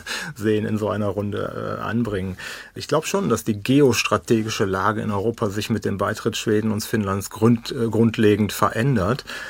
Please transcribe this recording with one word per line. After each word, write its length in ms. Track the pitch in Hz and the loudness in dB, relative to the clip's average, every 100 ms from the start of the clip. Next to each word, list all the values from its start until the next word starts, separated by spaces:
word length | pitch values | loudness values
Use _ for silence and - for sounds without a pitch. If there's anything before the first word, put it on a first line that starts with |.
| - - | -2 -8
<laughs> 180 | - 143 | -8 -4
sehen, 300 | 104 107 107 | 0 0 0
in 100 | 107 | -2
so 120 | 104 | -2
einer 160 | 101 104 | -2 -2
Runde, 720 | 98 101 101 - - 107 - | -2 -4 -4 -6 -6 -6 -6
äh, 40 | |
anbringen. 540 | - 110 117 101 95 90 - - - | -4 -2 0 -2 -4 -6 -10 -14 -14
Ich 140 | - - | -14 -2
glaub 180 | 147 156 | -2 0
schon, 240 | 196 165 | -2 0
dass 140 | 113 | 0
die 100 | - 104 | 0 -2
geostrategische 1080 | 101 139 139 107 - 104 - 113 110 - 104 | 2 6 6 4 2 0 2 0 0 -2 -2
Lage 340 | 95 98 107 | 0 0 0
in 100 | 104 | -2
Europa 380 | 101 107 113 110 | -2 -2 -2 -2
sich 200 | 101 - | -2 -2
mit 140 | 107 | -2
dem 120 | 110 98 | -2 -2
Beitritt 380 | 101 104 117 104 | -2 -2 -4 -2
Schweden 220 | - 107 107 | 0 0 2
und 120 | 104 | -2
Finnlands 460 | - 113 98 98 95 | -2 -2 0 -2 -4
grund-, 400 | 95 113 117 - | 0 4 4 0
äh, 160 | 143 113 | -4 0
grundlegend 640 | 107 113 110 107 104 104 | 2 2 4 4 4 2
verändert. 720 | - 107 - 131 120 90 131 - - - | 0 0 2 2 2 2 0 -4 -12 -12